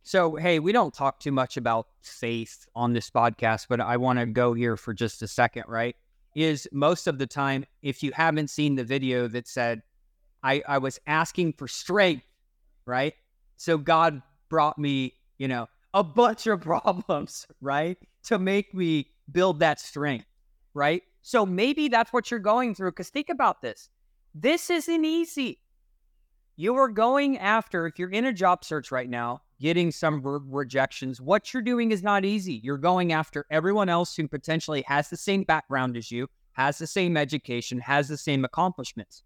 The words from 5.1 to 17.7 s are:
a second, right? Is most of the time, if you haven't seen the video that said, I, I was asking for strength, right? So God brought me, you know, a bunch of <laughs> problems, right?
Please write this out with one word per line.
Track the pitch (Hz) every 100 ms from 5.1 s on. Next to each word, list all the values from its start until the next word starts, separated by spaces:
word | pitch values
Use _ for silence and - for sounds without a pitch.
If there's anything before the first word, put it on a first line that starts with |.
| -
a | 107
second, | - 117 117 -
right? | 113 120 - _ _ _
Is | 151 160 147 -
most | 139 147 175 -
of | 139
the | 135
time, | 147 135 135 143 _
if | 143 127
you | 143
haven't | 156 160 156 151
seen | - 147
the | 135
video | 120 139 131 123 120
that | 120 -
said, | 131 120 117 _ _ _ _ _ _
I, | 131 143 143
I | 139
was | 135 - -
asking | 156 170 - 170
for | - 131
strength, | - - 196 185 139 _ _ _ _ _ _
right? | - 127 147 - _ _ _ _
So | - 160
God | 143 160 165 143 _ _ _
brought | 160 151 -
me, | 147 135 127 _ _ _
you | 135
know, | 123 113 _ _
a | 196
bunch | 175 170 240 220
of | 220 196
<laughs> |
problems, | 156 165 - 180 - 151 - - - -
right? | 135